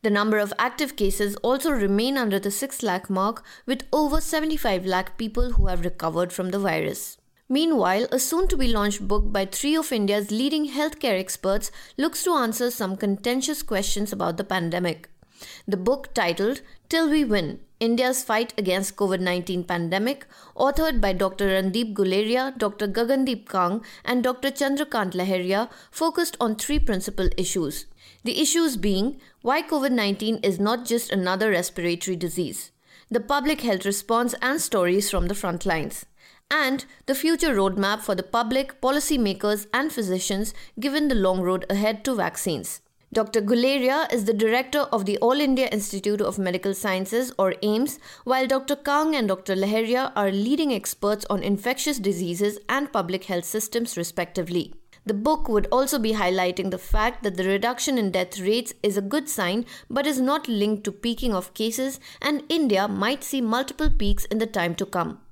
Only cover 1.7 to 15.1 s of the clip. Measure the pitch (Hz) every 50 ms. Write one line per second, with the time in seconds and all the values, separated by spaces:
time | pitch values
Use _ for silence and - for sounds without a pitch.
1.7 | - 233 202 196 196 202 226 254 277 269 247 214 196 196 196 202 202 - - 269
2.7 | 269 - - 214 180 185 - - 196 185 190 208 226 - - - - - - -
3.7 | 262 262 - - - 294 302 294 285 311 - - - 311 311 311 320 302 - 240
4.7 | 196 185 180 190 185 185 190 - - - 226 220 220 233 208 202 196 - - 190
5.7 | 180 175 170 180 170 - - 165 160 165 180 175 175 - 185 185 180 202 196 196
6.7 | 160 160 156 - - - - - - _ _ _ _ _ _ _ 262 285 320 330
7.7 | 320 254 185 180 190 202 240 269 - 262 262 - 330 330 381 370 - 277 262 247
8.7 | 233 208 202 202 202 - 202 190 202 208 214 214 208 202 196 190 - - - 285
9.7 | 302 320 311 - 262 220 208 196 202 214 202 202 208 220 262 285 302 311 302 285
10.7 | 254 269 294 311 302 - - 254 202 185 190 - - - - 190 196 202 - -
11.7 | - - - - - - 269 330 - - - 370 339 294 247 220 226 226 247 247
12.7 | 240 - 220 190 190 190 - 202 196 196 - 240 247 262 262 - 302 285 - -
13.7 | 226 190 196 - - 202 208 202 202 196 185 170 170 165 196 - 190 190 170 165
14.7 | 165 180 180 175 156 160 - -